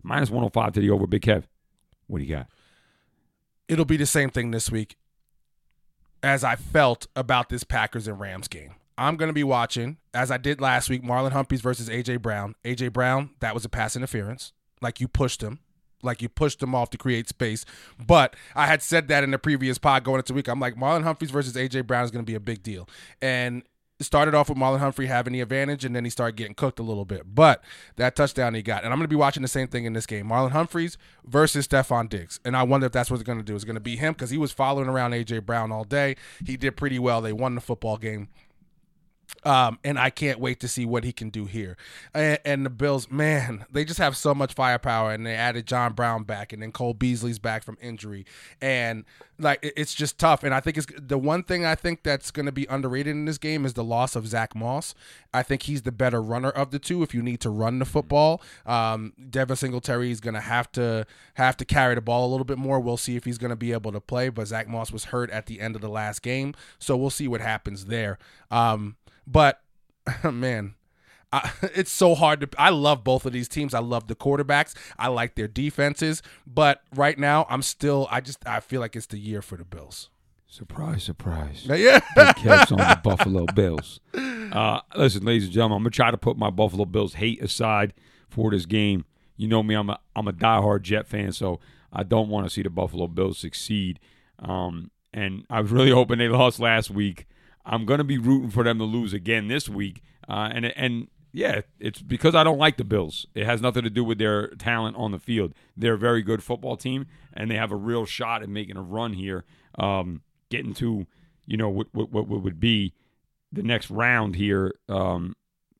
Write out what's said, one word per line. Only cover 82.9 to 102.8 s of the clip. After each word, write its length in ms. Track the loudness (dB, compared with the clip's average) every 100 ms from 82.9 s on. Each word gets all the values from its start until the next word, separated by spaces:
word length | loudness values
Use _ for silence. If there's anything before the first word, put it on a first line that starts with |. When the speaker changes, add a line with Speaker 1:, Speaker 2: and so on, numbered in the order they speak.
| 6
Speaker 2:
<laughs> 40 |
Speaker 1:
Buffalo 420 | 6 2 4 2 2
Bills. 460 | 2 2 2 -6 -14 _ -6
Uh, 680 | -6 -6 -6 0 0 0 -4 2
listen, 280 | 2 2 2
ladies 180 | 2
and 100 | 2
gentlemen, 220 | 2 2 2
I'm 80 |
gonna 80 | 0
try 180 | 2 2
to 80 | 2
put 180 | 0 0
my 140 | 0
Buffalo 360 | 2 0 2 -2
Bills 280 | 0 -2
hate 260 | -2 -2 -2
aside 500 | -4 -2 0 2 0 -4 _ _ _
for 200 | -2 0
this 160 | 0 0
game. 400 | 2 2 2 -2 _ _ -6
You 100 | 2
know 140 | 2
me, 140 | 2 0
I'm 160 | 0
a, 80 | -6 _ -6
I'm 120 | -4
a 60 |
diehard 480 | 2 4 6 6 2
Jet 260 | 2 -2 -2
fan, 260 | -6 -4
so 260 | -4 -4 -4 -8 -20 _
I 80 | -6
don't 280 | 2 2 2
wanna 200 | 0 -2
see 140 | -4
the 80 | -4
Buffalo 360 | -2 -2 -2 -4
Bills 300 | 0 -2 -2
succeed. 640 | -8 -10 -4 -2 -2 -6 _ _ _ _
Um, 500 | -6 -4 -4 -6 -12 _ _
and 320 | -6 -6 -6 -6
I 100 | -2
was 100 | 2
really 200 | 6 8
hoping 260 | 8 6 4
they 120 | 2
lost 300 | 4 4 4
last 300 | 2 2 2
week. 380 | -2 -2 -2 -14 _ _ _ -6
I'm 200 | -4 2
gonna 180 | 2
be 140 | 2 0
rooting 320 | 4 4 4
for 140 | 2
them 160 | 2 2
to 60 | 0
lose 280 | -2 -2
again 340 | -4 0 0 0
this 220 | -4 -4
week. 320 | -6 -6 -8 -20 _ -8
Uh, 220 | -4 -4
and, 140 | -4 -6
and 420 | -2 -4 -4 -8 _ _
yeah, 300 | -4 -2 -2 -6 _
it's 220 | -8 -8
because 320 | -6 2 4
I 100 | 6
don't 140 | 4 4
like 200 | 2
the 60 | 2